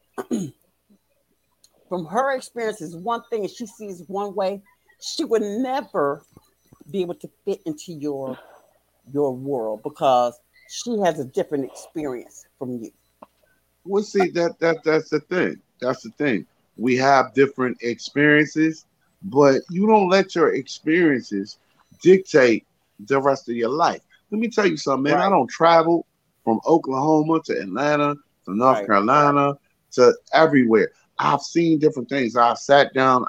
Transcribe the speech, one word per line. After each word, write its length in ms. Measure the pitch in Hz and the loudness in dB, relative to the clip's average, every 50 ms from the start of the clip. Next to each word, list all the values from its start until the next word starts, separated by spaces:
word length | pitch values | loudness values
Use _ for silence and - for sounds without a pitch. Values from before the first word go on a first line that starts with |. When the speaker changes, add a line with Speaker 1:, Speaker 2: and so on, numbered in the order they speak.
| _ _ _ - 381 - | _ _ _ -14 -8 -6
Speaker 1:
<clears throat> 240 | - 220 185 139 - _ _ _ _ _ _ _ 208 _ _ _ _ _ _ _ _ _ _ _ _ _ _ _ _ _ _ _ | -6 -6 -6 -8 -10 _ _ _ _ _ _ _ _ _ _ _ _ _ _ _ _ _ _ _ _ _ _ _ _ _ _ _
From 180 | 185 180 170 | -8 -8 -8
her 260 | 151 175 226 262 269 269 | -4 -4 -2 -2 -2 -2
experience 460 | 262 254 - - 233 233 220 208 214 | -6 -8 -10 -10 -8 -6 -6 -6 -8
is 160 | 160 156 170 | -12 -14 -14
one 260 | 165 180 226 233 233 - _ | -10 -8 -6 -6 -6 -6 _
thing, 140 | 240 220 196 | -8 -6 -6
and 80 | 175 | -8
she 160 | - - 240 | -10 -12 -14
sees 360 | 202 - - 220 202 190 170 170 | -14 -14 -16 -16 -16 -16 -16 -14
one 280 | - 190 196 202 202 185 | -10 -8 -8 -8 -6 -6
way, 280 | 202 196 185 202 196 - _ _ _ _ _ _ _ | -4 -4 -4 -6 -8 -12 _ _ _ _ _ _ _
she 240 | - - - - 320 | -16 -12 -8 -8 -4
would 180 | 247 226 220 220 | -2 -2 -2 -2
never 800 | 208 202 220 262 254 254 277 285 - - 190 147 143 143 156 - _ _ - _ _ _ _ _ _ _ _ _ - | -2 -4 -4 -4 -4 -4 -6 -6 -6 -4 -2 -2 -2 -2 -6 -10 _ _ -20 _ _ _ _ _ _ _ _ _ -10
be 120 | 147 202 180 | -6 -4 -2
able 120 | 175 170 | -2 -2
to 120 | 165 - 165 _ _ _ | -2 -6 -18 _ _ _
fit 160 | 202 196 - - | -6 -6 -4 -6
into 260 | 165 151 151 - - 170 | -8 -8 -8 -10 -14 -12
your, 460 | 147 135 147 143 135 135 131 131 - - - - - _ _ _ _ _ _ _ _ _ 127 131 | -8 -6 -6 -6 -6 -6 -8 -10 -10 -14 -20 -20 -20 _ _ _ _ _ _ _ _ _ -8 -2
your 200 | 143 147 135 131 | 0 0 0 -2
world 500 | 127 131 139 143 127 110 110 107 107 - | -4 -6 -4 -4 -4 -4 -4 -6 -6 -8
because 560 | - 104 - 160 139 127 123 123 123 - - _ _ _ _ _ - | -10 -6 -2 2 2 4 4 2 0 -4 -8 _ _ _ _ _ -18
she 280 | - - - 240 240 208 | -16 -12 -8 -6 -4 0
has 200 | 196 175 156 151 | 0 0 0 -2
a 40 | 139 | -6
different 380 | 123 - 196 170 - 151 143 135 | -6 -4 -6 -4 -4 -4 -6 -6
experience 800 | 123 - - - - - 165 151 139 127 120 - - - - - _ _ _ | -6 -10 -16 -20 -14 -12 -10 -8 -8 -8 -10 -12 -18 -20 -20 -20 _ _ _
from 200 | 139 123 123 120 110 | -12 -10 -10 -10 -12
you. 80 | - - _ _ _ _ _ - - _ _ _ _ _ _ _ _ _ _ _ | -14 -16 _ _ _ _ _ -20 -20 _ _ _ _ _ _ _ _ _ _ _
Speaker 2:
Well, 180 | 170 196 202 214 | -4 -4 -4 -4
see, 280 | - - 202 190 165 | -2 0 0 0 0
that, 280 | 139 170 170 170 165 - | 0 -2 -2 -2 -2 -2
that, 220 | 160 165 165 - - | -2 -2 -2 -2 0
that's 260 | 156 156 156 151 - | 0 0 0 0 -2
the 100 | - 151 | -4 -6
thing. 360 | 147 _ 180 185 147 92 73 - _ _ _ _ | -4 _ -2 -2 -2 -2 -4 -6 _ _ _ _
That's 220 | - 123 127 - - | -4 -4 -4 -4 -8
the 80 | 113 | -14
thing. 360 | 110 - 147 147 117 92 - - _ _ _ _ _ - | -8 -4 -2 -2 -2 -2 -4 -8 _ _ _ _ _ -6
We 180 | 107 127 127 | -2 0 0
have 380 | 127 131 139 139 135 127 123 107 | 2 4 4 4 4 4 2 2
different 440 | 131 139 139 - - 127 123 113 - - | 2 2 2 0 -2 -4 -4 -6 -6 -6
experiences, 1040 | 120 120 - - - - 139 147 151 147 147 151 151 - 156 156 160 156 - - _ _ _ _ _ _ _ - | -8 -8 -8 -10 -6 -2 2 2 4 4 4 2 0 0 -2 -2 -2 -2 -6 -12 _ _ _ _ _ _ _ -14
but 360 | 98 117 135 143 139 135 127 - - | -2 2 4 4 6 4 2 -2 -4
you 160 | 175 175 202 | -4 -2 2
don't 220 | 220 220 214 196 180 | 4 4 4 4 4
let 260 | 185 196 185 190 - | 2 2 0 0 0
your 200 | 175 156 135 95 | 0 0 0 0
experiences 1040 | 123 127 - - - - 151 156 180 175 160 139 120 - - 104 98 101 - - _ _ _ _ _ _ _ _ _ | -2 -6 -10 -14 -10 -4 -2 0 2 2 2 0 0 -4 -6 -8 -8 -8 -8 -12 _ _ _ _ _ _ _ _ _
dictate 640 | - 160 190 190 190 - - 151 127 123 110 98 - _ _ _ _ _ _ - 104 | 4 6 6 6 4 2 2 4 4 4 4 0 -2 _ _ _ _ _ _ -18 -6
the 140 | 107 139 139 | -4 -2 0
rest 280 | 135 139 135 135 - - | 2 0 0 -2 -4 -8
of 60 | 117 | -6
your 120 | 117 113 113 | -4 -4 -4
life. 320 | 135 160 170 143 98 78 - _ _ _ _ _ | -2 0 0 -2 -2 -4 -10 _ _ _ _ _
Let 100 | 208 214 | -6 -6
me 80 | 226 233 | -6 -4
tell 180 | - - 208 | -2 0 0
you 100 | 185 165 147 | 0 0 -2
something, 240 | - 147 139 131 135 143 151 | -4 -4 -4 -2 0 0 0
man. 80 | 147 | 0
I 40 | - | 2
Speaker 1:
Right. 60 | 196 | 2
Speaker 2:
don't 200 | 196 170 127 113 | 2 2 2 0
travel 560 | - - 165 170 170 165 160 165 170 165 - _ _ _ _ _ _ _ _ | -2 0 2 4 4 4 4 2 0 -2 -4 _ _ _ _ _ _ _ _
from 160 | 113 113 107 - | -2 -2 -2 0
Oklahoma 720 | 127 156 170 139 135 135 131 139 156 156 156 151 156 165 160 160 | 0 0 0 0 -2 -4 -2 0 2 2 2 2 0 -2 -2 -2
to 160 | - - - | -4 -6 -6
Atlanta 540 | 90 98 90 113 143 147 147 147 147 143 147 143 _ _ _ _ _ | -6 -6 -6 -4 -2 -2 0 0 0 -2 -4 -6 _ _ _ _ _
to 100 | - 92 | -8 -4
North 220 | 104 123 131 127 110 | 2 4 4 4 2
Speaker 1:
Right. 80 | 101 | 0
Speaker 2:
Carolina 720 | 101 107 98 101 113 135 151 147 143 143 143 143 143 143 - _ _ _ _ _ _ - | 0 0 2 2 4 4 4 4 4 2 2 0 0 -2 -6 _ _ _ _ _ _ 0
to 220 | - 123 120 - - _ _ - | 4 4 4 4 4 _ _ 2
everywhere. 600 | 147 160 156 151 139 123 113 110 107 92 - - _ _ _ _ - | 4 4 4 4 4 4 4 4 4 2 2 -2 _ _ _ _ -2
I've 240 | 143 147 151 139 - | 0 0 0 0 -2
seen 360 | - - 170 170 165 160 147 | -4 -2 0 0 2 2 2
different 300 | 143 156 156 135 120 - | 2 0 0 -2 -6 -6
things. 280 | 139 139 127 113 110 | -4 -4 -2 -2 0
I've 220 | 123 120 120 113 107 | 2 2 2 2 0
sat 360 | - - 139 143 135 135 - | 0 4 4 4 4 4 2
down, 300 | 135 131 131 127 123 110 | 0 2 2 2 2 0